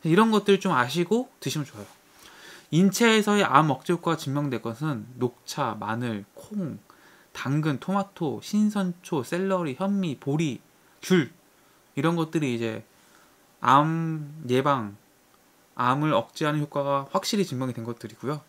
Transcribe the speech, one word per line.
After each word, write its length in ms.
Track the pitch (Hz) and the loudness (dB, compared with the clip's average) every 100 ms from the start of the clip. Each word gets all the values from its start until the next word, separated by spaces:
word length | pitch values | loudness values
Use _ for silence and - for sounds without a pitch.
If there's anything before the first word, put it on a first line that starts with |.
이런 280 | 165 170 226 | 4 4 6
것들 280 | 214 208 196 | 4 4 2
좀 120 | 196 | 4
아시고 600 | 143 123 151 175 226 254 _ | 2 2 0 0 0 -2 _
드시면 260 | - 156 139 | -6 -4 -6
좋아요. 200 | 110 101 - _ - - - - - - | -10 -18 -20 _ -20 -20 -20 -20 -20 -2
인체에서의 720 | 151 190 185 233 220 208 208 | 4 4 4 4 4 4 2
암 280 | 185 135 156 | 6 6 4
억제 220 | 131 - | 0 -2
효과가 240 | 170 170 160 | -2 0 -2
증명된 440 | - 139 147 120 | -2 -4 -2 -4
것은 440 | 117 113 156 127 110 127 | -6 -6 -4 -4 -8 -4
녹차, 600 | 120 - - - 131 107 | -4 -4 -12 -4 -4 -4
마늘, 460 | 104 113 123 107 101 | -6 -4 -4 -6 -8
콩, 440 | - - 214 165 - _ - - - _ | -20 -10 -6 -6 -8 _ -20 -20 -20 _
당근, 480 | - 123 147 156 135 | -10 -2 0 0 -4
토마토, 600 | - 196 196 - 160 113 | -2 -2 -4 -6 -6 -6
신선초, 800 | - 208 214 208 185 175 - 160 | -4 0 2 0 -2 -4 -4 -4
샐러리, 520 | 120 175 190 185 165 127 | -2 -4 0 0 -2 -4
현미, 420 | 196 202 185 123 | -2 0 -2 -4
보리, 420 | - 151 165 113 _ _ _ _ | -4 0 -2 -4 _ _ _ _
귤 300 | - 180 131 - _ _ _ _ _ - | 2 2 2 -6 _ _ _ _ _ -2
이런 200 | 151 170 | 0 0
것들이 380 | 160 165 143 | -2 -2 -2
이제 320 | 117 113 110 - _ _ - _ _ _ _ | -2 -4 -6 -12 _ _ -20 _ _ _ _
암 840 | 117 135 160 165 165 160 147 156 139 | 4 6 4 0 -4 -6 -8 -12 0
예방, 460 | 127 143 135 107 101 _ _ _ _ _ _ _ - | 2 2 0 -2 -10 _ _ _ _ _ _ _ -2
암을 380 | 123 131 151 | 0 2 2
억제하는 460 | 113 - - 151 151 | 0 -2 -4 -2 -2
효과가 480 | 147 143 139 139 139 | -2 -4 -2 -2 -2
확실히 340 | 190 - 208 185 | -4 -2 -2 -2
증명이 280 | 127 131 | -2 -6
된 100 | 120 | -6
것들이고요. 580 | 113 117 107 - 127 151 | -8 -10 -12 -10 -8 -8